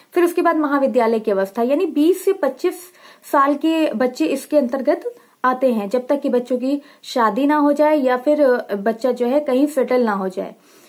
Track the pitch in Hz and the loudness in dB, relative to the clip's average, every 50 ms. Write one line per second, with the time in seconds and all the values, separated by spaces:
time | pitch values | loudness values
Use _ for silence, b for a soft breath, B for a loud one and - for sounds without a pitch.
0 | B B - 359 349 339 339 359 330 339 330 311 302 269 285 277 269 247 214 247 | B B 0 0 0 2 2 0 0 2 2 0 0 0 0 0 0 0 2 2
1 | 226 226 226 220 220 220 196 190 196 190 - 240 233 247 285 311 392 311 - 294 | 2 2 0 -2 -2 -2 -2 -2 -2 -4 -4 -2 -2 0 0 0 -2 -2 0 2
2 | 302 339 381 370 - 392 381 381 294 262 262 - - 359 349 - - - B B | 2 2 2 2 0 -2 -2 0 -2 -4 -2 -2 -4 -4 -4 -6 -10 -20 B B
3 | B B B B - - - 277 269 285 294 285 - 320 320 320 311 - - 220 | B B B B -6 -2 0 2 2 2 0 0 0 0 0 0 0 0 0 -2
4 | 254 247 247 - 320 - 277 269 - - 302 294 254 233 269 269 240 285 349 349 | -2 -2 -2 -2 -2 -2 -2 -4 -4 0 0 0 0 0 -2 -2 0 0 0 0
5 | - 480 - b b b b b - 254 254 254 269 254 226 214 202 196 254 247 | -4 -8 -12 b b b b b -2 -2 0 2 2 0 0 0 -2 -2 -2 -2
6 | 247 - 285 277 - 269 233 247 247 - 254 233 247 269 285 285 B B B B | -2 -2 -2 -2 0 -2 -2 -2 -2 -2 -4 -2 -2 -2 -4 -4 B B B B
7 | - - - 254 226 214 196 247 285 285 302 302 285 294 285 302 302 302 311 302 | -16 -6 -2 0 0 0 2 0 0 2 2 2 2 2 2 2 2 2 2 2
8 | 254 247 247 247 247 302 302 302 294 254 247 240 - - 202 202 196 233 226 - | 2 0 0 0 2 0 2 4 4 2 2 0 -2 -4 -6 -4 -2 -4 -2 -2
9 | - 247 240 240 240 240 269 302 294 277 254 262 294 294 - 262 240 - 254 254 | -2 -2 -2 -2 -2 0 0 0 0 0 0 2 0 0 0 -2 0 0 0 0
10 | 240 220 202 190 190 190 185 196 185 - - b b b b b b | 2 0 0 -2 -4 -6 -6 -8 -8 -10 -12 b b b b b b